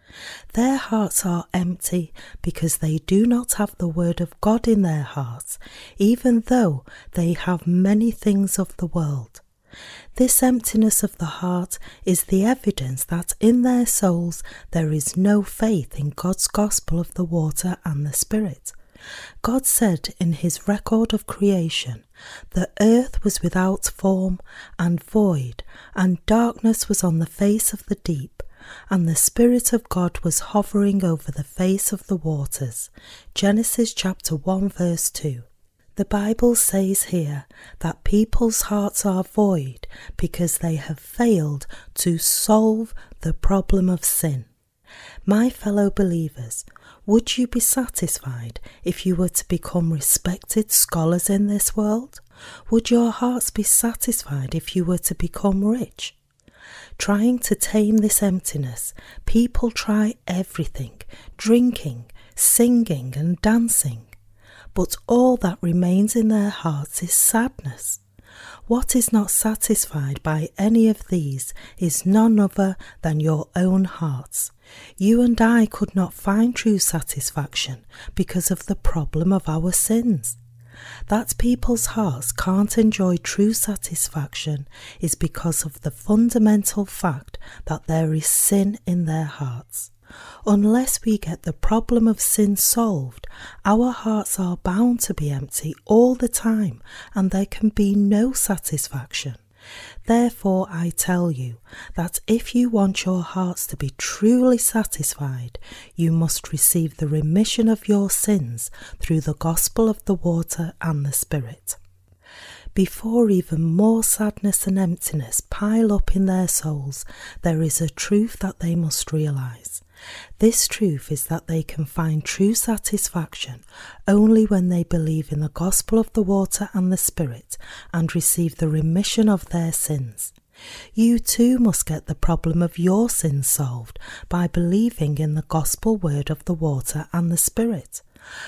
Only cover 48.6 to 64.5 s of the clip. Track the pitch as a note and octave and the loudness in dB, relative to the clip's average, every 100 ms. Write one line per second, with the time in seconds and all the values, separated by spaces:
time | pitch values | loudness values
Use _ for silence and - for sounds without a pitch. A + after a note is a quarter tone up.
48.6 | - - E3+ F3+ F#3+ F3 F3+ - - E3+ | -16 -10 -6 -4 0 0 0 -2 -4 -6
49.6 | - F3+ E3 D#3+ - - - F#3 - - | -2 -2 0 -2 0 0 -2 -6 -4 -2
50.6 | G#3+ - - E3+ D#3+ F3 - G3 G3+ G3+ | 0 0 0 0 0 0 0 0 2 0
51.6 | - - G#3 A3 C4 - - - - - | -2 -2 0 -2 -4 -18 -20 -20 -20 -16
52.6 | - A3+ - A#3+ A#3 A3 B3 B3 - - | 0 0 4 4 4 0 -2 -2 -4 -2
53.6 | G#3 - A#3 A#3 - A3+ - C#3 C3 E3 | 0 2 0 -2 -4 -4 -4 -6 -4 -6
54.6 | - F#3 E3+ F3 - - E3+ - G3+ F#3+ | -4 -2 0 -2 -2 -4 -4 -2 0 0
55.6 | G3+ A#3+ A3 - - - _ _ _ _ | 0 0 -4 -10 -14 -14 _ _ _ _
56.6 | - - - - - G3+ A3+ B3 - G#3 | -20 -20 -18 -8 -2 2 2 2 0 -2
57.6 | - G#3+ G#3 A3 G#3 - G3+ F#3 - D3+ | 0 0 2 4 2 2 0 0 -4 -6
58.6 | C3 A#2+ - - - - - A3+ A#3+ - | -6 -6 -12 -12 -20 -8 0 2 4 2
59.6 | A#3+ - - G#3 G#3+ - - F3+ F#3+ - | -2 -2 -2 2 0 -2 -6 -4 -4 -6
60.6 | E3 - B2 - - - - - G#3+ A#3+ | -6 -6 -10 -12 -20 -20 -20 -6 2 4
61.6 | B3 A#3+ D3+ A#2+ A#2+ - - - - - | 4 0 -6 -10 -14 -20 -16 -2 2 4
62.6 | A#3+ A#3+ A3+ D3 B2+ C#3 D#3+ F3 G#3+ A3+ | 6 4 2 -2 -4 -4 -2 0 2 2
63.6 | A#3 - C#3 A2+ - - _ _ - | 2 0 -2 -6 -16 -20 _ _ -20